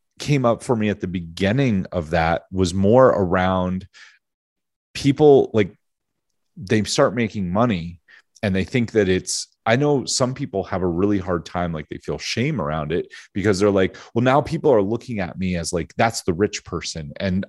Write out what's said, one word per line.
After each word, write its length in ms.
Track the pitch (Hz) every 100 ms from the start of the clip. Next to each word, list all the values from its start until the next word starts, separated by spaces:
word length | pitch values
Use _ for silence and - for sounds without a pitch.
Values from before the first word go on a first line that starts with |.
| _ -
came 260 | - 143 123
up 180 | 110
for 120 | - 117
me 140 | 107
at 120 | 98
the 60 | 95
beginning 800 | 90 85 85 98 123 135 98 -
of 200 | 90 78
that 320 | 82 82 82 -
was 220 | 92 92
more 340 | 92 98 120 131
around 800 | - 92 92 92 92 92 92 95 - - _ _ _ _ _ _ _ _
people, 560 | - 139 135 151 135 -
like, 220 | 110 98 - _ _ _ _ _ _ _ -
they 280 | 98 110
start 300 | 98 - 139
making 380 | 107 113 110 90
money 480 | 95 120 95 82 87 _ - _ -
and 140 | 104 95
they 80 |
think 280 | 92 127 113
that 160 | 110 95
it's, 380 | 92 92 - - _
I 120 | - 120
know 300 | 147 143 92
some 280 | - 123
people 300 | 131 131 98
have 180 | 90 92
a 60 | 90
really 320 | 82 101 101
hard 260 | 92 87 76
time, 260 | 90 87
like, 160 | 78 76
they 120 | -
feel 180 | - 73
shame 420 | - - 135 143
around 320 | 73 78 76
it 220 | 87 - - -
because 280 | 104 101 92
they're 100 | 104
like, 260 | 98 95 - - 117
"Well, 80 |
now 180 | 123 139
people 300 | 135 - 156
are 80 | 117
looking 380 | 98 117 - 110
at 180 | 87 73
me 180 | 92 87
as, 160 | 82
like, 220 | 87 76 -
that's 260 | 113 -
the 100 | -
rich 320 | 82 104 - -
person." 480 | 82 - 85 73 -
And 280 | 98 92